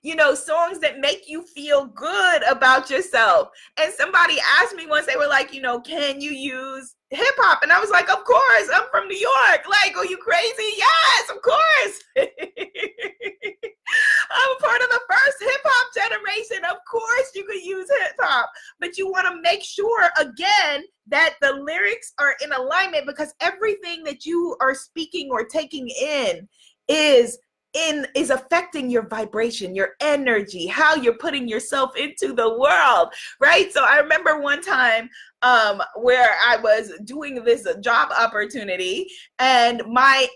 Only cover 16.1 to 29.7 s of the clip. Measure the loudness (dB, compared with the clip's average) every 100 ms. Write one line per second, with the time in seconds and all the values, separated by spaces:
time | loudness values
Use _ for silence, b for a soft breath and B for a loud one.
16.1 | -4 -6 -8 -8 -6 -6 -6 -6 -8 -2
17.1 | -2 -2 -8 -10 -10 -8 -10 -2 -2 -2
18.1 | -2 -2 0 -2 B B _ -12 -8 -4
19.1 | -2 -2 0 -2 -2 -6 -6 -2 2 2
20.1 | 2 -4 -4 0 2 0 -4 -8 _ _
21.1 | 0 0 0 -2 -2 -6 -4 -2 -4 -10
22.1 | -2 -2 -2 -6 -4 -2 -2 0 -4 -6
23.1 | -8 -10 _ -4 -2 -4 -4 -8 -10 -10
24.1 | -12 -4 -4 -4 0 -2 -2 -10 -12 -10
25.1 | -10 -6 -6 -4 -6 -6 -10 -10 -6 -4
26.1 | -2 -2 -4 -10 b b b -2 2 6
27.1 | 6 4 -4 _ _ _ -4 -4 -4 -4
28.1 | -4 0 -2 0 -2 -2 -8 -2 -2 -4
29.1 | -10 -6 -4 -4 -4 -8